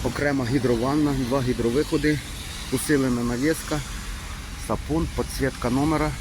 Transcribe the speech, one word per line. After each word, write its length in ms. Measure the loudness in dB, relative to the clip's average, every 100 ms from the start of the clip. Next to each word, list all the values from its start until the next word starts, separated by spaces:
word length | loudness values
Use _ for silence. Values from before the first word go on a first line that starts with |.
окрема 400 | -2 0 0 0
гідрованна, 680 | 2 2 4 2 2 2 2
два 300 | 2 2 2
гідровиходи, 760 | 2 2 2 2 2 2 2 0 -4 -10 -10 -10 -4
усилена 520 | -2 2 4 4 2
навіска, 560 | 0 0 0 0 -2 -4 -4 -8 -8 -8 -10 -12 -10 -10 -4
сапун, 420 | -4 0 -2 0 -2
підсвітка 540 | -4 -2 -2 0 0
номера. 400 | 2 2 2 0 -2